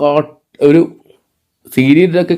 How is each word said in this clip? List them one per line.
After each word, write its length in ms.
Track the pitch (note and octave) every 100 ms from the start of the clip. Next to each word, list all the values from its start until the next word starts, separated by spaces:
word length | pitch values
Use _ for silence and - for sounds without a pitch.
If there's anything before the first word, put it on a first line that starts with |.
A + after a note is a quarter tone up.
ആ, 200 | D3 D3 D3+ - _ -
ഒരു 360 | C#3+ D#3+ - - _ _ _ _ _ _ - -
സീരിയലിലൊക്കെ 640 | C3 D3+ F3+ E3+ E3+